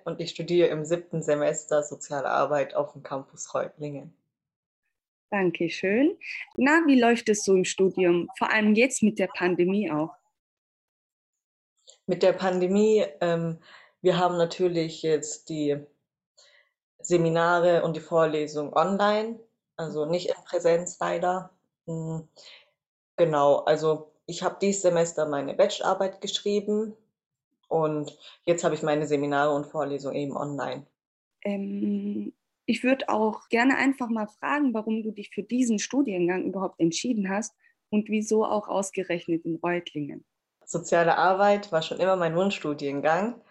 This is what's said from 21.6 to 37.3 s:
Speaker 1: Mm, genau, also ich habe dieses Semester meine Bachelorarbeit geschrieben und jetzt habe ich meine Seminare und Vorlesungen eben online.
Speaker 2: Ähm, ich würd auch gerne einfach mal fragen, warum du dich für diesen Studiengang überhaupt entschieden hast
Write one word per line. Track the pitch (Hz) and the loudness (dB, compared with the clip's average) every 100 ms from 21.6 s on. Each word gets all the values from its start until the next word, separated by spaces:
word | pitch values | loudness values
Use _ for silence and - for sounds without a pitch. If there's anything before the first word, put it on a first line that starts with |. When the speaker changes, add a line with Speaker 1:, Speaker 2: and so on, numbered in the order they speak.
| _ _ - | _ _ -10
Speaker 1:
Mm, | 160 160 160 160 _ - - _ _ _ _ _ - | -8 -6 -8 -10 _ -20 -20 _ _ _ _ _ 0
genau, | 165 151 143 139 | 2 4 4 4
also | - 151 156 151 - _ - | 4 2 2 -2 -4 _ -14
ich | 170 | -4
habe | 185 175 | -4 -2
dieses | 196 196 | -2 2
Semester | 180 170 170 - 151 | 2 2 2 0 -2
meine | 143 139 | -2 -2
Bachelorarbeit | - 202 - - 190 196 - | 2 2 2 -2 0 -2 -6
geschrieben | 208 - 208 208 208 208 220 - _ _ _ _ _ _ - | -8 -6 -2 -2 0 -2 -4 -8 _ _ _ _ _ _ -4
und | 160 156 151 147 - - - | 0 0 -2 -6 -12 -20 -6
jetzt | - 170 175 | -2 0 0
habe | 151 | -2
ich | |
meine | 160 151 151 | 0 0 0
Seminare | 143 143 143 147 143 | 0 0 2 2 0
und | 147 | -2
Vorlesungen | 160 143 143 139 147 | -6 -4 -6 -6 -4
eben | 143 127 | -4 -6
online. | 147 139 131 131 143 _ _ _ _ _ 202 | -6 -6 -6 -8 -14 _ _ _ _ _ -6
Speaker 2:
Ähm, | 202 196 202 208 202 202 208 208 - _ _ - | -6 -6 -4 -2 -2 -4 -6 -8 -14 _ _ -4
ich | 233 | -2
würd | 247 269 - | 0 0 0
auch | 214 220 214 - | 0 0 -2 -2
gerne | 226 254 262 | 2 2 2
einfach | 262 269 240 | 0 0 -2
mal | 226 214 | -4 -6
fragen, | - - 285 277 | -6 -4 0 0
warum | 220 220 220 | -2 -2 -4
du | 220 | -4
dich | 214 202 | -10 -10
für | - | -10
diesen | 196 247 247 208 | -4 0 0 0
Studiengang | - 254 269 185 175 185 | -2 -2 -2 0 0 0
überhaupt | - 190 185 - | -4 -4 -6 0
entschieden | 170 165 240 226 | 0 0 -2 -2
hast | 190 | -2